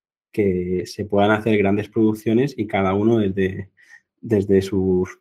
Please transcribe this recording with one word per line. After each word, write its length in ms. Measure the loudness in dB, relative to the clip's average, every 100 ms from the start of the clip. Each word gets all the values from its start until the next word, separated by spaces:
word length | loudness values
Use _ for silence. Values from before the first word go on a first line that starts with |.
| _ _ _
que 520 | -2 0 0 -2 -4 -6
se 180 | -8
puedan 280 | -2 2 4
hacer 260 | 2 2 2
grandes 320 | 2 0 -2
producciones 640 | 0 0 0 -2 0 0 -4
y 100 | -4
cada 280 | -2 0
uno 240 | 0 2 2
desde, 520 | 0 -2 -2 -4 -14 _ -20 -20 _ _
desde 400 | -2 0 2 2
sus 560 | 2 0 0 0 -2 -8